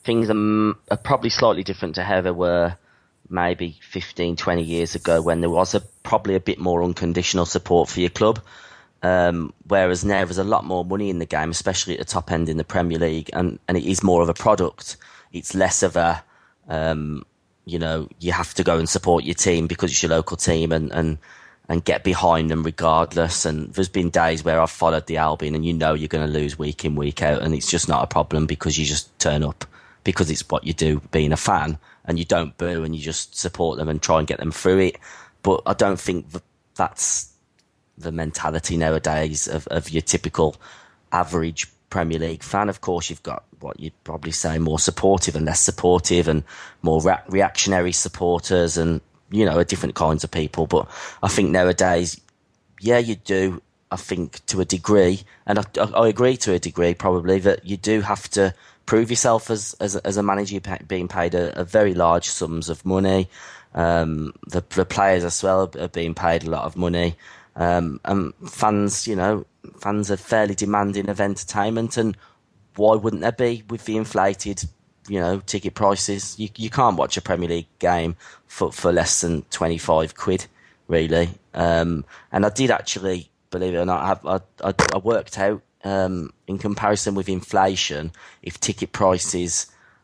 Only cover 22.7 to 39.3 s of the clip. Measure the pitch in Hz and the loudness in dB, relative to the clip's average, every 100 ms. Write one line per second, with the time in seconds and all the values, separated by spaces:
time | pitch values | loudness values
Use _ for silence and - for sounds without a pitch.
22.7 | - 82 80 82 85 82 - 80 78 69 | 0 2 2 2 0 0 0 -2 -4 -4
23.7 | - 92 101 87 87 85 80 82 80 82 | -4 -2 0 2 2 2 2 2 2 2
24.7 | - 82 80 - 80 78 78 76 78 80 | 2 0 0 -2 -2 0 -2 -2 -2 -2
25.7 | 82 78 78 78 78 78 76 73 76 73 | 0 0 0 -2 -2 0 -2 -2 -4 -6
26.7 | 76 78 73 73 - 76 73 80 76 - | -4 -4 -2 -4 -2 0 0 0 -2 0
27.7 | 85 - 73 - 78 73 78 78 76 82 | -2 0 0 0 0 0 0 0 -2 -2
28.7 | 76 73 73 - - 82 73 76 - - | -2 -2 -4 -6 -2 0 2 0 -4 -14
29.7 | - - _ - - 80 76 - 78 - | -20 -20 _ -2 0 0 -2 -2 -4 -2
30.7 | 80 78 76 - 80 73 78 - 90 76 | 0 0 0 0 0 2 0 2 2 0
31.7 | 78 _ _ - 85 85 85 76 - 87 | -6 _ _ -6 -4 0 0 0 -4 -4
32.7 | 82 80 80 76 80 - - 90 - 82 | -4 -4 -6 -6 -8 -8 -8 -6 -2 -2
33.7 | 65 78 76 - 80 76 - 80 78 92 | -2 -4 -2 2 2 2 -4 -6 -2 2
34.7 | 95 90 - - - - _ 101 92 - | 4 2 -2 -16 -20 -20 _ 0 0 0
35.7 | 98 101 90 - 90 - 85 - _ _ | 0 0 0 -4 -6 -6 -14 -16 _ _
36.7 | - 92 - - - - _ _ _ _ | -4 -4 -2 -4 -4 -8 _ _ _ _
37.7 | _ _ - 80 80 78 - 78 78 - | _ _ -14 -8 -6 -6 -4 -4 -2 -2
38.7 | 82 80 78 80 78 78 | 0 2 0 0 0 -2